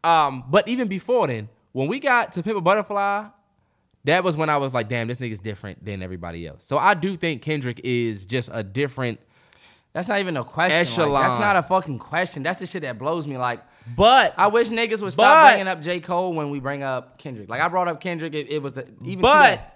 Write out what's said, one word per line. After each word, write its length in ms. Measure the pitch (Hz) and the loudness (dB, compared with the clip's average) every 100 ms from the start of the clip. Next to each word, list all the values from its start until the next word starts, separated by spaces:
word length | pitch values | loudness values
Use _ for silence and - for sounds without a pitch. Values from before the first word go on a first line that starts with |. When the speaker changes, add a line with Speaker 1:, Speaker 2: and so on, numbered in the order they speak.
Speaker 1:
Um, 400 | 165 165 143 131 127 | 4 2 2 -4 2
but 200 | 180 208 | 2 2
even 200 | 247 226 | -2 -2
before 380 | 190 - 247 165 | -4 -2 0 0
then, 220 | 117 104 _ _ | -4 -10 _ _
when 160 | 131 139 | -6 -4
we 100 | 254 | -2
got 340 | 277 247 214 | 0 0 0
To 80 | 180 | -6
Pimp 140 | 190 208 | -6 -2
a 20 | |
Butterfly, 680 | 170 208 202 202 202 202 214 _ _ _ _ _ _ _ | 2 2 0 -2 -2 -4 -8 _ _ _ _ _ _ _
that 180 | 135 175 | 0 2
was 140 | 180 151 | 2 -2
when 140 | 156 | 0
I 80 | 147 | 0
was 160 | 135 | 0
like, 140 | 127 110 | -4 -4
"Damn, 200 | 120 113 | -4 -6
this 100 | 123 | -6
nigga's 220 | 123 107 | -8 -10
different 440 | 104 101 101 87 | -10 -12 -14 -14
than 180 | 90 98 | -12 -10
everybody 440 | 92 90 87 85 82 | -10 -10 -10 -10 -12
else." 180 | 69 | -16
So 120 | _ 139 | _ 0
I 160 | 180 | 2
do 220 | 190 180 180 | 2 -2 -4
think 260 | 170 139 | -6 -6
Kendrick 380 | 151 151 127 113 | -6 -6 -6 -8
is 400 | 127 123 117 104 95 | -2 -2 -2 -4 -6
just 240 | 127 117 | -6 -6
a 100 | 117 | -10
different 560 | 98 107 143 127 123 110 _ _ _ _ _ _ _ | -8 -6 -6 -4 -6 -8 _ _ _ _ _ _ _
Speaker 2:
That's 140 | - 180 | -10 -4
not 100 | 202 | -4
even 160 | 190 147 | -2 -6
a 80 | |
question. 340 | - 156 175 156 170 120 151 | -6 -2 2 2 0 0 0
Like, 120 | 139 | 2
that's 100 | 131 | 2
Speaker 1:
echelon. 60 | 120 | 2
Speaker 2:
not 160 | 208 190 | 2 2
a 60 | |
fucking 360 | - 185 170 123 | 2 -2 -2 -10
question. 420 | - 160 180 147 | -6 -4 -4 -6
That's 160 | 143 180 | -6 -6
the 60 | 185 | -8
shit 160 | 180 | -8
that 160 | 143 117 | -8 -6
blows 280 | 135 170 147 | -4 -4 -6
me. 100 | 131 | -4
Like, 240 | 123 117 - _ 117 120 | -4 -4 -12 _ -14 4
Speaker 1:
But 380 | 214 262 180 - | 6 6 4 2
Speaker 2:
I 120 | 202 | 2
wish 200 | 226 226 | 4 0
niggas 320 | 226 233 214 | -2 -2 -2
would 100 | 196 | -4
stop 320 | 160 240 311 294 | 4 8 10 10
Speaker 1:
but 40 | |
Speaker 2:
bringing 180 | 208 190 | 8 0
up 140 | 170 | -4
J. 180 | 156 180 | -4 -6
Cole 320 | 165 175 185 | -2 -2 -2
when 160 | 165 147 | -4 -4
we 80 | 143 | -6
bring 220 | 135 139 | -6 -6
up 340 | 139 127 123 _ | -4 -6 -8 _
Kendrick. 300 | 147 117 98 | -14 -14 -8
Like, 120 | 120 | -2
I 80 | 170 | 0
brought 180 | 180 175 | 0 -2
up 120 | 156 | -4
Kendrick. 340 | 185 170 160 | -8 -8 -6
It, 180 | 151 131 | -8 -6
it 80 | 151 | -6
was 120 | 139 | -6
the, 140 | 127 120 110 | -12 -16 -14
even 180 | 123 190 | -12 0
Speaker 1:
But 280 | 226 302 262 | 4 6 6
Speaker 2:
today. 120 | 185 - | 4 -8